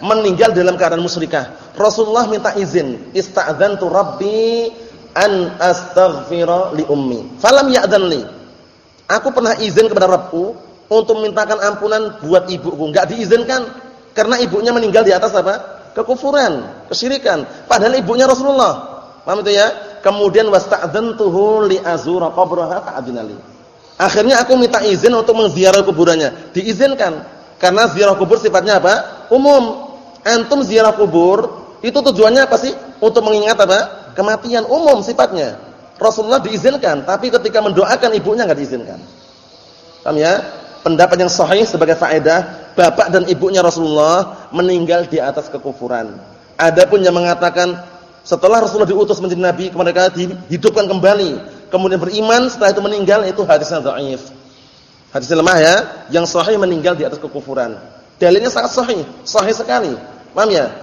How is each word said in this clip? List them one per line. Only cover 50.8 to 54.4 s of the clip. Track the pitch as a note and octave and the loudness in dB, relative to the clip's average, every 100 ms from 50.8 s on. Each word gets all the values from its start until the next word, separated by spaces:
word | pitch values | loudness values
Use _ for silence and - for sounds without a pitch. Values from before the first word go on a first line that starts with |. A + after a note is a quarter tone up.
| G3+ | -2
kembali, | F#3+ F3+ G#3 F3+ B2 - - - | 2 2 2 0 -6 -12 -20 -6
kemudian | F3+ F#3+ F#3 | -2 0 -2
beriman, | F3 G#3 A3 A#3+ B3+ | -2 -4 0 2 0
setelah | - G3+ G3+ | 0 0 0
itu | |
meninggal, | G3+ G#3 F#3+ G#3 | -2 -2 2 2
itu | F#3+ F#3 F#3 | 0 -4 0
hadisnya | D3+ D3 E3 | 0 0 -4
dhaif. | C3+ A#2+ C#3 C3 - - | -4 -6 -6 -8 -12 -20